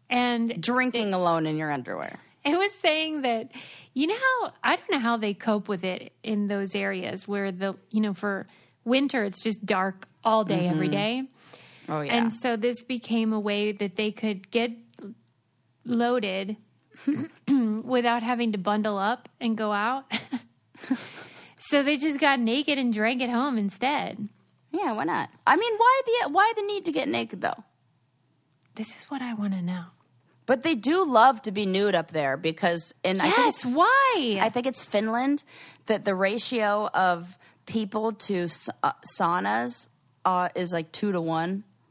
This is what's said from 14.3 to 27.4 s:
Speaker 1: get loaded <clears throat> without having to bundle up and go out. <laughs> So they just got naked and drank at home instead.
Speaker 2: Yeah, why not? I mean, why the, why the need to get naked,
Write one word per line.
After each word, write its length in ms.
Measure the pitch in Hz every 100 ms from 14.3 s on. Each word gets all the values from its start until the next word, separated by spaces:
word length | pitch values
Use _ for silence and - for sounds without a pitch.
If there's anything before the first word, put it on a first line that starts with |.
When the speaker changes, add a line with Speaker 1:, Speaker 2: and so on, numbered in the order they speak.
| 190 -
Speaker 1:
get 220 | 233 240 233 - - 202 - _ _ _ _ _ _ 233
loaded 720 | 233 240 247 208 190 190 214 _ _ _ - -
<clears throat> 420 | 294 320 - -
without 760 | 277 226 214 - 254 240 240
having 300 | 226 240 233
to 60 | 208
bundle 400 | 180 214 214 202
up 300 | 196 247 - -
and 160 | 240 220
go 160 | 214
out. 320 | 202 220 269 269 220 - 254 - _ _ - -
<laughs> 100 | 254 - - - - - - -
So 120 | 285
they 140 | 277 294
just 220 | 311 277
got 200 | 294 269
naked 380 | 226 262 302 277
and 140 | 247
drank 300 | 214 220 254
at 80 | 247
home 260 | 240 285 233
instead. 680 | 196 - 254 294 87 - 208 _ _ _ _
Speaker 2:
Yeah, 200 | 339 359
why 120 | 214
not? 260 | 330 247 - _ -
I 100 | 302
mean, 180 | 466 427
why 240 | 466 539 508
the, 240 | 480 285
why 220 | 330 427 453
the 60 |
need 220 | 403 403 339
to 60 |
get 160 | 311 -
naked, 320 | 233 226 185